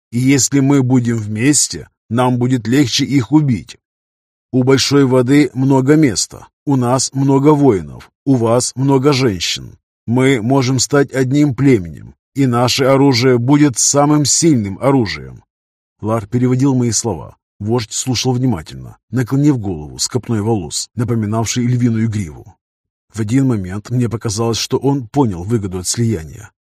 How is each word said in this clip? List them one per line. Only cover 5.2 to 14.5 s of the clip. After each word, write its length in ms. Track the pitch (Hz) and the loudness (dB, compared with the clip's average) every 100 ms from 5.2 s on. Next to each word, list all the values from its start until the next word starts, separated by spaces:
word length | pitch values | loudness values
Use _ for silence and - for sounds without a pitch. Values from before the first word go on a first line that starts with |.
| 123 143 143 | 4 2 2
много 420 | 127 135 135 131 156 | 0 2 2 4 4
места, 520 | 143 90 - - - _ - | 2 0 -6 -10 -20 _ -2
у 100 | 135 | 0
нас 380 | 120 131 - | 0 0 -2
много 400 | 135 139 135 143 | -2 0 4 4
воинов, 580 | 147 139 98 73 62 - _ - | 4 4 2 -2 -14 -20 _ -2
у 100 | 127 | 0
вас 380 | 113 120 - - | 2 0 -2 -2
много 380 | 135 135 139 | 0 2 2
женщин. 640 | 131 131 92 - - 60 - _ _ - | 2 0 -2 -6 -8 -12 -20 _ _ -2
Мы 360 | 123 131 135 | 2 2 2
можем 380 | 110 135 123 131 | 2 0 2 -2
стать 340 | - 143 139 | 0 0 0
одним 420 | 127 127 143 147 123 | 0 0 2 0 2
племенем, 600 | 139 117 85 64 55 - _ 135 | 2 2 0 -12 -20 -20 _ -2
и 100 | 135 | 0
наше 380 | 120 123 - | 2 0 0
оружие 540 | 131 135 143 123 131 123 | 2 4 4 4 2 2
будет 420 | 120 147 147 - | 2 4 4 2
самым 460 | - 143 143 151 139 | 0 2 2 2 2
сильным 520 | - 165 | 2 2